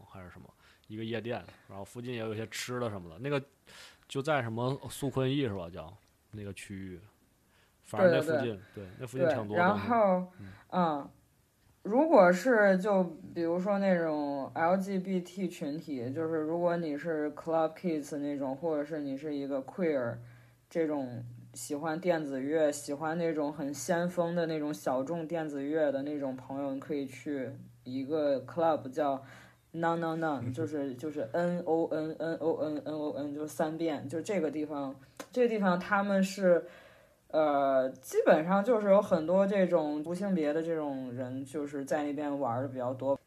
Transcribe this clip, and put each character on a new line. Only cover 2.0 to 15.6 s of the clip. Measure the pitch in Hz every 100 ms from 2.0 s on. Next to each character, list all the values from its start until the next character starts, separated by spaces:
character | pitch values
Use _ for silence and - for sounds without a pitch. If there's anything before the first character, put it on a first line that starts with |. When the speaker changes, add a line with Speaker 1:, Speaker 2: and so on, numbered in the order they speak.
Speaker 1:
近 | 123
也 | 120
有 | 110
一 | 107
些 | 110
吃 | - - 123
的 | 120
什 | 101
么 | 85
的， | 80
那 | 135
个 | 143 135 _ - - - - -
就 | 139
在 | 139 147
什 | 117
么 | 113 123 139 -
素 | - 139
坤 | 127 131
驿 | 139 131
是 |
吧？ | 98 85
叫 | 87 80 104 _ _ _
那 | 107
个 | 101
区 | 92 -
域， | 98 95 90 107 _ _ _ _ _ _ _
反 | - -
正 | 185
那 | 165
附 | 147 156
近， | 123 101 -
Speaker 2:
对， | -
对， |
对。 |
Speaker 1:
对， | 95 98
那 | 120
附 | 131
近 | 160
挺 | 135 104
多 |
东 |
西。 |
Speaker 2:
对， | 104
然 | 180 208
后， | 208 233 202 185 180 -
Speaker 1:
嗯。 | 98 95 -
Speaker 2:
嗯， | 180 170 147 139 - _ _ _ _ _ _
如 | - 226 320
果 | 294 180
是 | 180 262 233 202 185
就 | 208 196 175 160 -
比 | 170
如 | 165 175
说 | 185 202
那 | 196 175
种 | 165 151 147 143 123
L | 120 165 196
G | 190 190
B | 185 185
T | 175 - 180
群 | -